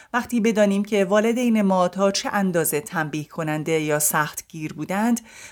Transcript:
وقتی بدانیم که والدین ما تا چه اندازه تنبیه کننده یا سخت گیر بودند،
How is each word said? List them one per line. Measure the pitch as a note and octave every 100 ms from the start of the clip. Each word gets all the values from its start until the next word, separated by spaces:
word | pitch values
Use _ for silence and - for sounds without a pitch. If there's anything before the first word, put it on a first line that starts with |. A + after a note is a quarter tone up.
| -
وقتی | B3 A#3 A#3+
بدانیم | A3 G#3+ G#3 G3
که | G#3 G#3
والدین | F#3 G#3 A3+ A#3 A#3+ A3
ما | G3 F#3 F3+
تا | F#3+ G3
چه | G3 C4+
اندازه | G3+ F#3+ E3+ D#3 D3
تنبیه | D3+ E3+ D3+ D3+
کننده | D3 - D#3 D#3 D#3 D#3+
یا | D3+ D3+
سخت | - D#3+ D3 - -
گیر | D#3+ D3+
بودند، | D3+ D3+ F#3+ A#3 A3+ - - -